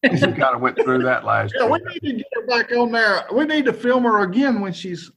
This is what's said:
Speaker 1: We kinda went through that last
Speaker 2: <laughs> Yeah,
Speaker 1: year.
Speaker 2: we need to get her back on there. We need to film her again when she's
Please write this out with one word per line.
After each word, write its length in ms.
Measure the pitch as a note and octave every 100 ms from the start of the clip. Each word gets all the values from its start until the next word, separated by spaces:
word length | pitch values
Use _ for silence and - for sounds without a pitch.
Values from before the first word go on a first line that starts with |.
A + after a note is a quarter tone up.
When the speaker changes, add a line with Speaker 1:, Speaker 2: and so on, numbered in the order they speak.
Speaker 1:
We 140 | - -
kinda 380 | - - C3+ A#2+
went 200 | B2 -
through 220 | A#3+ B2+
that 220 | B2+ B2 G#2+
last 280 | A2 G#2 C5
Speaker 2:
<laughs> 40 |
Yeah, 40 | B4
Speaker 1:
year. 60 |
Speaker 2:
we 80 | E4
need 200 | - E4+ D4+
to 40 | A3+
get 80 | - A#4
her 120 | B3+
back 240 | A#3+ A#3
on 200 | A#3+ A#3+
there. 340 | A#3 A3 F#3 -
We 120 | G#3+ D4+
need 200 | D4+ C4
to 80 |
film 300 | - A#3+ B3+
her 160 | A#3+ G#3
again 380 | F#3+ G3+ C#4 A3+
when 120 | G3
she's 380 | E3+ F#3+ E3+ -